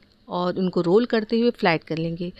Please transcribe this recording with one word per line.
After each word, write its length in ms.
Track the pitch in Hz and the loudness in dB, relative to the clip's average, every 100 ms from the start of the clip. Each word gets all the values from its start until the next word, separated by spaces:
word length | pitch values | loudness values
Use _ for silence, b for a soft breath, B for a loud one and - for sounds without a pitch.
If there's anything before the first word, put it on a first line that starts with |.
| _ _ - | _ _ -10
और 300 | 180 180 180 | -4 -2 -2
उनको 220 | 185 180 | -2 0
रोल 240 | 170 190 240 | 2 2 2
करते 320 | 226 214 233 | 0 0 0
हुए 100 | 240 | 0
फ्लैट 320 | 233 202 160 | 2 2 0
कर 140 | - 160 | -2 -6
लेंगे। 340 | 165 165 175 B | -6 -6 -8 B